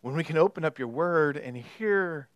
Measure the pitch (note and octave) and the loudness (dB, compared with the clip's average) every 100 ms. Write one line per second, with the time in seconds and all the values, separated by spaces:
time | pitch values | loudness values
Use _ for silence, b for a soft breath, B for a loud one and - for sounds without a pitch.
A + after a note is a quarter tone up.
0 | B2 C#3+ D#3+ D#3 E3 - D#3+ D3 B2 A#2+ | -6 -4 0 4 4 4 -4 -2 -8 -2
1 | F3 E3+ D3 C#3+ B2+ B2 A#2+ - A3 G3+ | 0 2 2 0 -8 -12 -14 -6 0 2
2 | F3+ D#3+ C3+ | 0 -6 -12